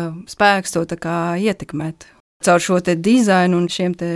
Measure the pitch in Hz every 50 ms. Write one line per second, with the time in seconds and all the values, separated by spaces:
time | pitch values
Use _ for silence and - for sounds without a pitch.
0 | 170 165 160 170 185 - - - 208 202 202 196 185 - - 170 165 160 170 170
1 | - 165 170 170 170 175 170 180 202 220 185 - - - - 151 151 160 165 _
2 | - - _ _ _ _ _ _ - 196 175 175 170 - 185 180 180 185 175 165
3 | 165 202 240 254 233 208 190 185 180 180 180 175 175 170 - - 185 180 175 -
4 | 175 170 170